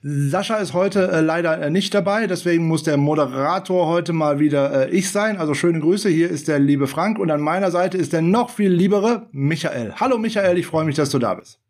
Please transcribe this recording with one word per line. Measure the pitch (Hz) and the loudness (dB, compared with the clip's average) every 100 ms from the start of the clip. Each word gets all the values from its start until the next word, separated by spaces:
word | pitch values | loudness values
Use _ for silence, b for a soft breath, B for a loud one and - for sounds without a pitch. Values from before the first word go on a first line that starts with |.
| 143 | -4
Sascha | 143 143 175 202 220 | -2 0 -2 -2 -4
ist | 190 | -2
heute, | 175 196 196 185 | 0 0 2 0
äh, | 160 | 2
leider, | 160 165 170 160 | 2 0 0 -2
äh, | 151 | 0
nicht | 175 202 | -2 0
dabei, | 202 185 208 220 | -2 0 -2 -2
deswegen | 180 180 170 165 | -2 0 0 2
muss | 160 | 0
der | 160 143 | 0 2
Moderator | 147 156 139 131 143 185 190 185 165 | 2 2 0 0 -2 -2 0 0 2
heute | 170 170 | 0 0
mal | 165 151 143 | -2 0 2
wieder, | 151 143 139 139 131 | 2 2 2 2 0
äh, | |
ich | 190 190 | 0 0
sein. | 208 214 202 | -2 -2 -2
Also | 156 143 | -4 0
schöne | 175 165 | 0 0
Grüße, | 151 202 208 | 2 2 2
hier | 165 170 | 2 0
ist | 160 156 | -2 -2
der | 147 | 2
liebe | 139 143 135 | 4 2 0
Frank | 156 190 220 | 0 -2 0
und | 185 | -2
an | 147 | 0
meiner | 151 180 196 | 0 0 0
Seite | 175 180 180 | 0 0 -2
ist | 143 | -2
der | 165 | 0
noch | 165 214 240 | 2 2 0
viel | - 202 | 0 2
liebere | 175 190 202 208 233 - | 4 4 2 2 -2 -4
Michael. | 139 139 160 170 123 113 - | -4 -2 0 -4 -4 -8 -2
Hallo | 240 240 | 0 0
Michael, | 220 220 196 175 | -2 0 2 2
ich | 170 | 0
freue | 160 156 | -2 -2
mich, | 147 | 0
dass | 143 | 0
du | 143 | 0
da | 117 | -2
bist. | 92 - - _ | -4 -8 -20 _